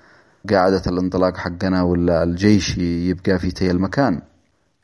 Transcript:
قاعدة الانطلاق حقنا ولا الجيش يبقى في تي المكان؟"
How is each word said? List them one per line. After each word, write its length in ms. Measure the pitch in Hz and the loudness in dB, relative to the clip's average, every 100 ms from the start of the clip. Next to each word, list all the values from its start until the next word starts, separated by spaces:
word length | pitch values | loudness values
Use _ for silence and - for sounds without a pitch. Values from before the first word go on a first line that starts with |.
| _ - _ _ 95 | _ -20 _ _ 0
قاعدة 320 | 98 92 95 92 | 2 4 2 0
الانطلاق 500 | 90 92 92 92 90 | -2 -2 0 0 -2
حقنا 460 | 92 87 95 92 | -8 -4 -2 0
ولا 400 | 90 87 87 85 | 2 2 2 2
الجيش 540 | 85 87 104 104 85 - | 0 2 4 4 2 -2
يبقى 640 | 87 85 87 90 101 92 | -2 -2 -2 -2 -2 -2
في 120 | 87 | -2
تي 200 | - 95 | -2 -2
المكان؟" 500 | 90 95 - 135 78 - _ _ _ _ _ | 0 0 0 0 -2 -8 _ _ _ _ _